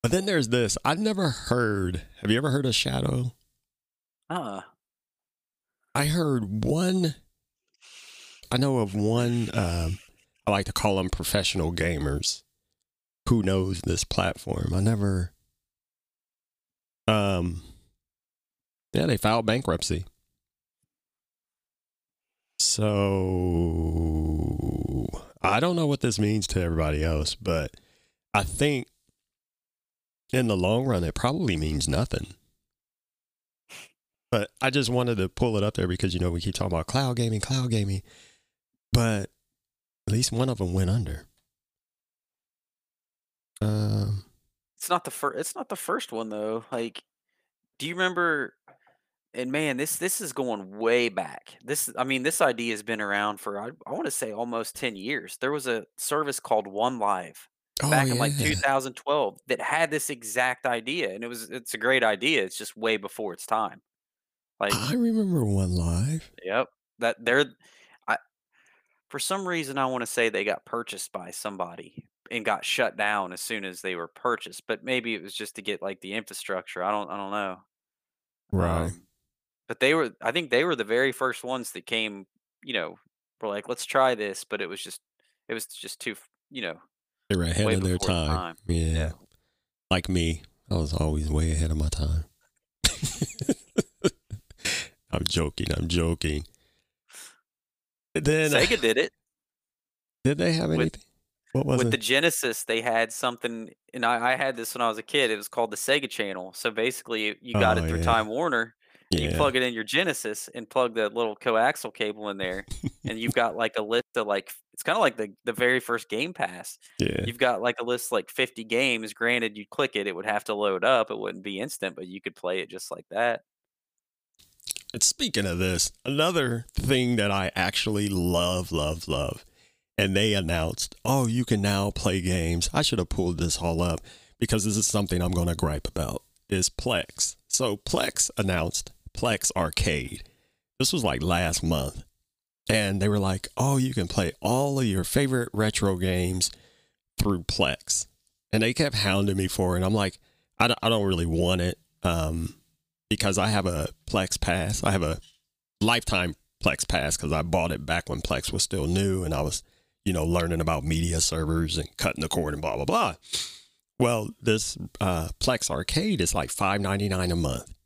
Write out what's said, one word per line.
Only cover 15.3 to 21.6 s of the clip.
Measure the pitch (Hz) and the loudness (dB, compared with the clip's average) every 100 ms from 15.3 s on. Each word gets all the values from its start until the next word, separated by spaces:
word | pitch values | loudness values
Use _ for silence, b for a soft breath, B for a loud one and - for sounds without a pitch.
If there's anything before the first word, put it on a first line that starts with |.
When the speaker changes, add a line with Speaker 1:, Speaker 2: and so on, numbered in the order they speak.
| _ _ _ _ _ _ _ _ _ _ _ _ _ _ _ _ _ - | _ _ _ _ _ _ _ _ _ _ _ _ _ _ _ _ _ 2
Speaker 1:
um, | 107 101 95 87 85 B B _ _ _ _ _ _ _ _ _ _ _ | 4 4 2 0 -4 B B _ _ _ _ _ _ _ _ _ _ _
yeah, | - 160 | 0 2
they | 110 | 2
filed | 107 117 110 | 2 2 2
bankruptcy. | 120 139 85 - 82 92 _ _ _ _ _ _ _ _ _ _ _ _ _ _ _ | 0 0 -2 0 -4 -6 _ _ _ _ _ _ _ _ _ _ _ _ _ _ _